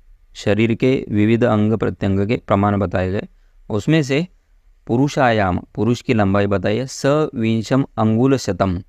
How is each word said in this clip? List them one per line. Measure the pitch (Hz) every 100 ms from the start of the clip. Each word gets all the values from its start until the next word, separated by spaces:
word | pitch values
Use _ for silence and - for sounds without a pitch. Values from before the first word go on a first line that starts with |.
| - - _
शरीर | - - 101 113
के | 113 131 135 -
विविध | 104 104 113
अंग | 120 107 107
प्रत्यंग | 110 107 92 101 98 101
के | 127
प्रमाण | - 101 101 101
बताए | 95 95 92
गए। | 101 - _ _ _ -
उसमें | 107 151 160
से | 131 139 180 _ _ _ _ _ -
पुरुषायाम, | 117 143 160 127 110 95 92 -
पुरुष | - 110 120
की | -
लंबाई | 113 101 98 101
बताई | 98 101 110
है, | 131
सविंशम | - 135 147 156 127 113 113 104 131 135 -
अंगुल | 110 110 135 135
शतम | - 90 95 90